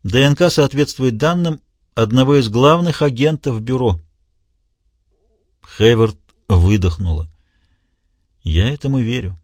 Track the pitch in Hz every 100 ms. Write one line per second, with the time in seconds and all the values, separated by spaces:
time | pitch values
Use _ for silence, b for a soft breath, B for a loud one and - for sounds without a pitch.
0 | 95 117 143 143 175 156 139 135 143 -
1 | 131 110 151 175 170 156 _ _ _ -
2 | 110 123 131 143 113 110 139 165 175 -
3 | 147 117 147 156 143 113 113 127 123 85
4 | - _ _ _ _ _ _ _ _ _
5 | _ _ _ _ _ _ _ - 110 117
6 | 113 - _ _ _ 92 87 107 90 80
7 | 92 80 80 _ _ _ _ _ _ _
8 | _ _ _ _ 85 80 110 143 139 135
9 | 113 123 95 90